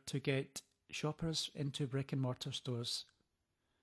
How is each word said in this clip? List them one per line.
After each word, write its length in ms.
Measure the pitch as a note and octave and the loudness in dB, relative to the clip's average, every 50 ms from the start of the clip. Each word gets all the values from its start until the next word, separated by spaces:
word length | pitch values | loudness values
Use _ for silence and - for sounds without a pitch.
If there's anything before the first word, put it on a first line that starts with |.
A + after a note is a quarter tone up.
| - | -4
to 140 | - - C3+ | -4 -2 0
get 420 | - D3 C3+ C3+ C#3 - - - - _ _ _ _ - | 2 4 4 4 2 0 -6 -10 -12 _ _ _ _ -8
shoppers 600 | - - - D3+ D#3 - E3 E3 D#3 - - - - | -4 0 0 0 0 0 0 0 0 0 -2 -2 -2
into 320 | - C#3 C#3 C3 - D3 | -2 -2 -2 0 0 0
brick-and-mortar 640 | B2 C3 C3+ C3+ - - C3+ C3 B2+ B2+ - - C#3+ | 0 0 0 0 0 2 2 2 2 2 0 -4 -4
stores. 520 | B2+ - - C3 B2 A#2 A#2+ - - - - - _ _ _ _ _ _ _ _ _ _ _ _ _ _ | -6 -4 -2 -2 -2 0 0 0 -2 -4 -4 -8 _ _ _ _ _ _ _ _ _ _ _ _ _ _